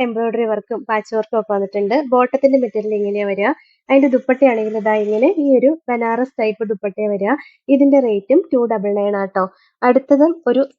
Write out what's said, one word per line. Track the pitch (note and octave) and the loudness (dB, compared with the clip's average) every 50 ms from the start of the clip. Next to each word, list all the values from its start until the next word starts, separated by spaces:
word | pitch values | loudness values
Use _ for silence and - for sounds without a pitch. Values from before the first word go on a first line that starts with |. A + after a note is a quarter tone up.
എംബ്രോയിഡറി | B3+ A#3+ A3 A3+ A#3 A3+ G#3+ A3+ A#3 | -6 -4 -4 -4 -4 -4 -2 -4 -4
വർക്കും | A3 G#3+ G#3 - - A#3 G3+ - - | -2 -4 -6 -6 -8 -10 -10 -6 -4
പാച്ച് | A3 G#3+ G#3 - A3+ | -6 -6 -6 -4 -4
വർക്കും | A3 G#3+ - A#3+ A3 | -4 -4 -2 -4 -4
ഒക്കെ | G#3 - | -2 -2
വന്നിട്ടുണ്ട്. | G#3 G3 G3 G3 - G3+ G3+ G3 A#3 D4+ D4 B3 | -2 -2 -2 -4 -4 -4 -2 0 0 -2 0 0
ബോട്ടത്തിന്റെ | B3+ B3 B3 B3 - C4+ - C4+ C4+ C4+ | 0 0 0 0 -2 0 2 2 2 2
മെറ്റീരിയൽ | B3 G#3+ - G#3+ G3+ G#3+ G#3+ | 0 0 -4 -6 -4 -4 -4
ഇങ്ങനെയാ | G#3 G#3 G3+ G#3 G#3 G3+ | -2 -2 -2 -4 -4 -4
വരിക. | G3+ G3 G3 G3+ B3 D4+ _ _ _ _ _ _ - | -4 -2 -2 -2 -2 -2 _ _ _ _ _ _ 2
അതിന്റെ | C4 C#4 C#4 C4+ | 2 4 4 4
ദുപ്പട്ടയാണെങ്കിൽ | B3 B3 - - B3+ B3+ C#4 C4 A#3 A3 G#3+ G#3+ G#3+ | 2 0 0 0 0 2 4 2 2 2 -2 -4 -4
ഇതാ | A3 G3+ A3 G#3+ | -2 -2 0 0
ഇങ്ങനെ | G#3+ G#3 G#3 G#3+ A3 B3+ E4 G4+ E4 | 0 0 0 0 2 2 2 2 0
ഈ | C#4+ C#4 C4 A#3+ | 2 2 2 4
ഒരു | B3 C#4 D#4+ D#4+ - - | 4 2 0 0 -4 -6
ബനാറസ് | A#3+ A#3 A#3 A3+ A3+ A#3+ B3+ B3+ - - | -4 -2 -2 -2 -2 -2 -4 -6 -4 -4
ടൈപ്പ് | A3 G#3+ G#3 - A3+ G#3 | -2 -2 -2 -4 -4 -6
ദുപ്പട്ടയാ | A3 F#3+ - G3+ F#3+ G#3+ G#3+ G#3 | -6 -6 -6 -8 -6 -4 -4 -4
വരിക. | G3+ F#3+ G3 G#3 C4+ D4 - - _ _ - - | -2 -2 0 -2 -2 -2 -4 -16 _ _ -2 0
ഇതിന്റെ | C#4 B3+ C#4+ C#4 C4+ C#4 | 2 4 4 4 4 4
റേറ്റും | B3+ A3+ G#3 G3 G3 - C4 F4+ - - | 2 2 -2 -2 0 2 2 2 2 0
ടു | C#4+ B3 A#3+ A3+ | -2 -2 0 0
ഡബിൾ | A3+ G#3 F#3+ G#3 G3+ | -2 -2 -2 -2 -2
നയൻ | G#3 G3+ G#3 G3+ | -2 -2 -2 -2
ആട്ടോ. | G3 G3 F#3+ - G3 F#3 F#3+ _ _ _ _ _ - | -2 -4 -4 -2 -2 -4 -4 _ _ _ _ _ -2
അടുത്തതും | A#3+ B3 A#3+ C4 C4+ - C#4+ C#4 D4 E4+ E4 E4 - | 0 2 2 2 4 2 2 4 4 2 0 -2 -2
ഒരു | B3 A#3+ B3+ C4+ - _ | -2 0 0 0 -2 _